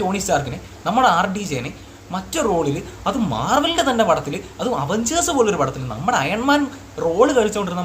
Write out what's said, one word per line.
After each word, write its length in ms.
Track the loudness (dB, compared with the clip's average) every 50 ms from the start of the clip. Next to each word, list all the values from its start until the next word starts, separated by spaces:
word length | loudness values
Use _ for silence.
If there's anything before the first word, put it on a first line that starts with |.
ടോണി 180 | 0 -2 -2 -2
സ്റ്റാർക്കിനെ, 400 | 0 0 0 0 0 -2 -8 -10 -12 -16 -14 -8 -4
നമ്മുടെ 220 | 0 2 4 4 4
ആർ 180 | 4 4 2 0 -2
ഡി 80 | -4 -4 -4
ജെനെ 200 | -4 -4 -6 -8 -10 -14 -18 -20 -20 -20 -14 -8
മറ്റൊരു 360 | -8 -8 -6 -4 -2 0 0 2
റോളിൽ, 340 | 2 2 0 0 -2 -4 -6 -10 -12 -6 -4
അത് 120 | -2 0 0 0 0
മാർവലിൻ്റെ 520 | 0 -2 0 2 2 2 2 2 0 0 0 0
തന്നെ 140 | 2 2 4
പടത്തിൽ, 360 | 4 2 0 0 -4 -6 -8 -8 -10 -8 -4
അതും 200 | -4 -2 0 -2
അവഞ്ചേഴ്സ് 500 | 0 0 0 -2 0 0 0 0 0 0
പോലൊരു 260 | 2 2 2 2 2
പടത്തിൽ 320 | 0 0 -2 -2 -6 -6 -6
നമ്മുടെ 280 | -6 -4 -2 0 0
അയൺമാൻ 500 | 2 0 0 -2 0 2 2 2 2 2 -2 -6 -12 -16 -14 -8 -4 -2
റോൾ 280 | 0 4 4 4 6
കളിച്ചുകൊണ്ടിരുന്ന, 520 | 6 4 2 2 0 -2 -2 -2 -2 -4